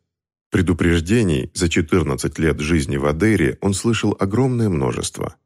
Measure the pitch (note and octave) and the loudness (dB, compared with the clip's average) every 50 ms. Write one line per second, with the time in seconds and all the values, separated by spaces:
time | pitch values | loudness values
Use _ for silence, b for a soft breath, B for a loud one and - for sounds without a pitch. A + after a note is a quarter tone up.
0 | _ _ _ _ _ _ _ _ _ _ - F#2+ F2+ D#2+ F2+ D#2 - E2+ E2+ E2+ | _ _ _ _ _ _ _ _ _ _ -2 0 2 2 0 2 2 2 2 2
1 | D#2 E2 G#2+ B2 A2 F2+ D#2 C2 B1+ - - - F#2 E2 - F#2+ E2 - - F#2 | 2 2 2 2 2 2 0 0 -2 -6 -4 -2 -2 0 0 0 0 2 2 0
2 | D#2 C#2+ C2+ B1 - D2+ - - D#2+ D#2 C#2 - D2 D2+ E2+ E2 C#2+ C2+ C#2+ C#2 | 0 0 -2 -4 -4 -6 -4 -2 0 0 0 0 -2 0 0 0 0 0 -4 -2
3 | C2+ D2 D2+ D#2+ G2 A2 A2 F2+ D#2+ C2 - - - G2 G2 F#2 - A2+ A2+ G#2+ | 0 0 0 2 2 2 2 4 2 0 0 -2 -2 -2 -2 0 0 -2 -2 0
4 | - G#2 - - G2+ G2 G2 A2+ C3 C3 B2+ A#2 A2+ G#2 F2+ D2+ C2+ B1 A#1+ - | 0 -2 0 0 -2 -2 0 0 0 0 0 0 0 0 0 0 -2 -2 -4 -4
5 | - - - - G1+ - - _ _ | -6 -8 -8 -8 -10 -10 -10 _ _